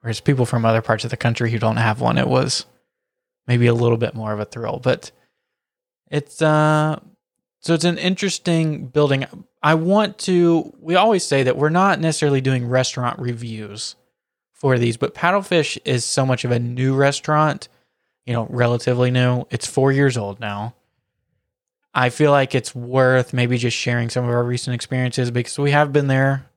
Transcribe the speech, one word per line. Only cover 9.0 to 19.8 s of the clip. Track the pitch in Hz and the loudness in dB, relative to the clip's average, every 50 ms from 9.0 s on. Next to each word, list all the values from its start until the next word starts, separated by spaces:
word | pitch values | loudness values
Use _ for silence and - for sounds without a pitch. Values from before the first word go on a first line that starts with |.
| 147 143 139 135 135 - - - - _ _ _ - | 2 2 2 0 -2 -6 -12 -20 -20 _ _ _ 0
I | 151 160 | 2 2
want | 160 160 175 196 208 214 202 208 - | 2 2 2 2 2 2 0 -4 -8
to, | - - 185 175 175 170 165 160 - - - _ | -4 0 2 4 4 4 4 2 0 -4 -10 _
we | - 160 175 | -6 0 2
always | 185 202 226 220 185 - | 4 4 4 2 0 0
say | - 143 135 131 | 0 0 2 2
that | 127 123 | 2 0
we're | - 143 151 | 2 0 0
not | 160 180 190 196 180 - | 2 2 2 2 2 0
necessarily | 160 160 151 - 156 147 139 135 | 0 -2 -2 0 0 2 2 2
doing | 127 135 135 127 120 117 | 2 0 0 0 -2 0
restaurant | 127 127 127 - - 127 123 120 117 - | 0 0 0 0 -4 -4 -4 -4 -4 -4
reviews | 120 120 120 113 123 117 113 107 107 101 101 104 - - - _ _ _ _ _ _ _ _ _ _ _ _ | -6 -8 -6 -8 -10 -12 -10 -12 -12 -14 -12 -12 -12 -12 -14 _ _ _ _ _ _ _ _ _ _ _ _
for | _ - 139 127 123 | _ 0 2 2 2
these, | 120 117 113 | 2 0 0
but | - 139 - - | -2 -4 -6 -4
Paddlefish | - - 175 190 202 190 - 180 170 147 - - - - | -2 0 0 0 0 0 0 0 0 0 0 -4 -8 -4
is | - 127 123 - | -2 -2 -2 -2
so | - - - 135 | -2 0 0 2
much | 131 127 - - | 2 0 0 0
of | 123 | 0
a | 123 117 | 0 0
new | 120 120 123 123 127 131 135 | 0 -4 -4 -2 0 0 2
restaurant, | 135 139 139 139 - - - 156 151 156 151 - - - - _ _ _ _ _ _ _ _ _ _ _ | 4 2 2 2 0 -2 0 2 2 2 2 0 -4 -10 -16 _ _ _ _ _ _ _ _ _ _ _
you | 127 120 | -4 -4
know, | 117 113 - | -4 -4 -4
relatively | - 120 123 120 123 120 - - 123 123 127 123 | -2 0 0 0 0 0 0 -2 0 2 2 2
new. | 123 127 127 123 123 123 123 - | 2 2 2 2 0 -2 -4 -6
It's | - 117 - | -8 -8 -8
four | - - 143 | -4 -2 2